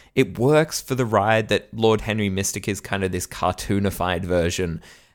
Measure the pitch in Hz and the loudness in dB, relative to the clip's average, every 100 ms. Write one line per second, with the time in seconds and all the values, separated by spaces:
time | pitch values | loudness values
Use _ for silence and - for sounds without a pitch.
0 | - - 135 98 123 151 156 - - 127 | -6 0 0 2 2 4 2 -4 -6 -4
1 | 120 107 101 110 107 104 - 113 110 110 | 2 2 4 2 2 0 -2 2 4 4
2 | - 107 101 95 98 - 98 98 - 98 | 0 -2 0 0 -4 -4 -6 -6 -4 -2
3 | 95 90 - - 87 90 - 101 98 - | -2 -2 -6 -2 -2 -2 -2 0 0 -2
4 | 90 87 92 90 85 - 90 80 - - | -2 -2 0 2 2 0 -4 -4 -10 -20
5 | _ | _